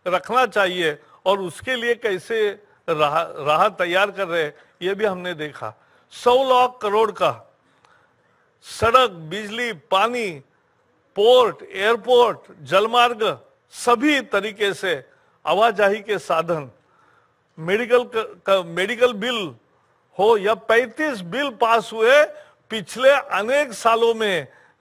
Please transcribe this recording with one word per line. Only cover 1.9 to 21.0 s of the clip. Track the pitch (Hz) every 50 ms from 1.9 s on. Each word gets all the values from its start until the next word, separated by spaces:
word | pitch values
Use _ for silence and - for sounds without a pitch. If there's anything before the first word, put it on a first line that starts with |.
| 233
कैसे | 226 - 220 190 180 - - 226 226 214 208 196 202 _ _ _ _ - -
राह, | 165 151 151 143 147 160
राह | 170 160 - 160 143 143 151 160 190 214
तैयार | 190 - 180 175 170 185 202 208
कर | 180 185 196 170
रहे | 170 170
हैं, | 156 147 147 - - _ _ -
ये | 175 180 202
भी | 196 220
हमने | 208 185 180 180 180 175
देखा। | 151 151 151 131 - 120 107 107 _ _ _ _ _ _ _
सौ | - - - 240 247
लाख | 254 269 262 254 247 247 247 247 -
करोड़ | 220 208 202 220 226 214
का | 196 - 185 151 120 110 - _ _ _ _ _ _ _ _ _ _ _ _ _ _ _ _ _ _ _ _ _ _ _
सड़क, | - - - - 214 226 226 262 254 226
बिजली, | 185 165 160 156 170 208 214 202 208 233 247 240
पानी, | 214 151 _ - 185 190 208 233 247 247 226 196 160 139 127 _ _ _ _ _ _ _ _ _ _ _ _ _ -
पोर्ट, | - 202 233 254 254 240 202 151 - - -
एयरपोर्ट, | - 190 196 214 233 226 185 226 254 240 240 220 175 127 - - - -
जलमार्ग, | 151 123 160 190 208 220 233 240 240 240 240 214 214 196 147 117 - _ _ _ _ _
सभी | - - - 240 240 226 254 302 294 269
तरीके | 240 - - 202 196 220 202 208 208 202 180
से | - - 185 165 135 127 _ _ _ _ _ _ _ -
आवाजाही | 151 165 190 220 240 220 185 208 196 202 220
के | 202 233 208 185
साधन, | - - 175 165 165 165 175 156 143 127 - _ _ _ _ _ _ _ _ _ _ _ _ _ _ _ _ -
मेडिकल | 160 170 190 214 247 214 247 247 247
क-, | 202 - 220 214 - 202 180 - -
क-, | 196 190 180
मेडिकल | 170 165 170 185 208 240 220 247 247
बिल | 240 202 190 247 247 226 196 151 120 113 _ _ _ _ _ _ _ _ _ _ _ -
हो | 190 220 233
या | 214 185 208 220
पैंतीस | 190 - - 220 233 254 233 233 -